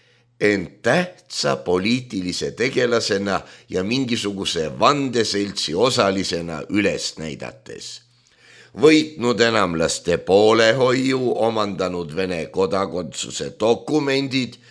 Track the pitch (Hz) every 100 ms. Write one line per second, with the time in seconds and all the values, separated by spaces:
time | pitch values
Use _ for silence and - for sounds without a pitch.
0 | _ _ _ - 104 101 82 - 117 156
1 | 180 - - - 147 135 - 90 101 127
2 | 127 98 90 85 71 - 127 - 123 117
3 | - 98 101 92 - - - 90 95 127
4 | 127 113 101 98 87 85 78 65 113 147
5 | 139 117 107 101 101 - - 82 127 127
6 | 98 95 90 85 85 78 - 98 98 73
7 | - - 80 67 62 - - - - -
8 | - _ _ _ _ - - - 143 156
9 | 156 - 120 107 117 110 92 82 78 -
10 | - 85 - 98 107 113 113 117 127 127
11 | 131 131 123 - 113 110 101 90 92 87
12 | 82 80 95 85 73 90 95 98 95 85
13 | 80 - - - 71 - 107 117 - 151
14 | 139 135 135 131 123 - -